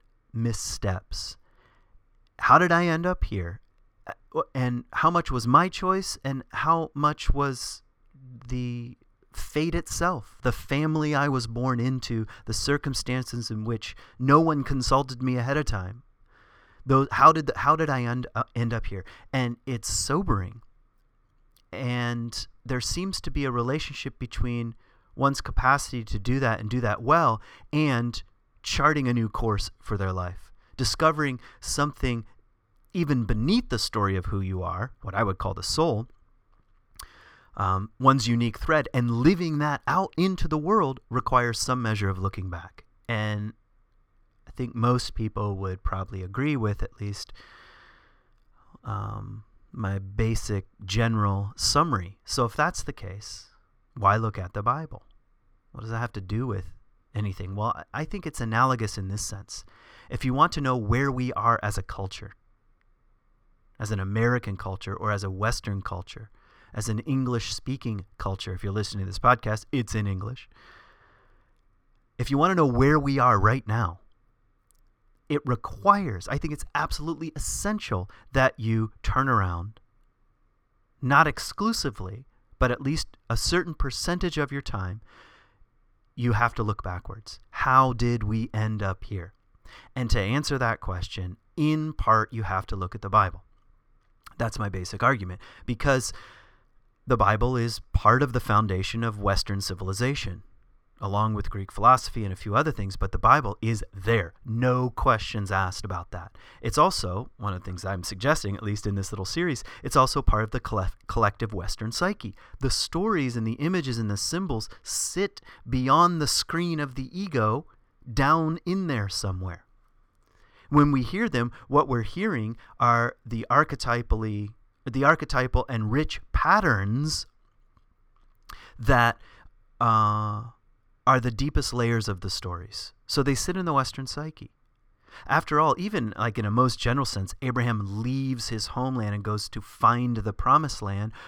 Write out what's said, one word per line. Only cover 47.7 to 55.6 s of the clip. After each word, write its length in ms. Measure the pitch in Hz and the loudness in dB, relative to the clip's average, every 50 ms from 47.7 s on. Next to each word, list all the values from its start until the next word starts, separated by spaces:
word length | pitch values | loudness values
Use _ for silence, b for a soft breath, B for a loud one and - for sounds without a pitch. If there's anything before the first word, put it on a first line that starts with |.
| B B B B B B B B B B B B B B _ _ _ _ _ _ - - - | B B B B B B B B B B B B B B _ _ _ _ _ _ -20 -14 -8
um, 600 | 104 101 101 101 104 101 101 101 98 104 107 - _ _ - _ _ | -8 -6 -6 -6 -8 -8 -10 -10 -12 -12 -14 -16 _ _ -20 _ _
my 280 | - - 87 95 98 98 | -8 -6 -4 -2 -2 -4
basic 640 | 98 98 101 110 110 110 113 - - - 104 98 - - _ - 104 | -6 -6 -4 -2 0 0 0 -2 -2 -4 -4 -4 -6 -8 _ -14 -8
general 680 | 92 92 117 117 113 113 107 104 101 98 98 101 101 - | -2 0 2 2 2 2 2 2 2 0 0 -2 -4 -6
summary. 640 | - - - - 147 165 165 127 95 87 87 - _ _ | -2 0 2 2 2 2 2 0 -4 -4 -6 -12 _ _
So 200 | - - 131 120 | -4 -2 0 0
if 100 | 113 - | 0 0
that's 260 | - 151 175 - - | 0 -2 -2 -2 -4
the 120 | - 147 - | -6 -8 -8
case, 560 | - - 92 95 107 - - - - - _ _ _ _ _ _ _ _ _ - | -10 -10 -12 -12 -12 -14 -14 -16 -18 -20 _ _ _ _ _ _ _ _ _ -4
why 200 | 117 98 98 104 | 2 4 4 4
look 240 | 113 113 107 104 107 | 4 2 -2 -4 -6
at 140 | 90 90 - | -8 -8 -6
the 100 | 104 101 | -4 -2
Bible? 400 | 120 131 156 160 147 - - _ _ - - _ _ _ _ _ _ _ _ | -2 -2 -2 -4 -10 -14 -16 _ _ -20 -20 _ _ _ _ _ _ _ _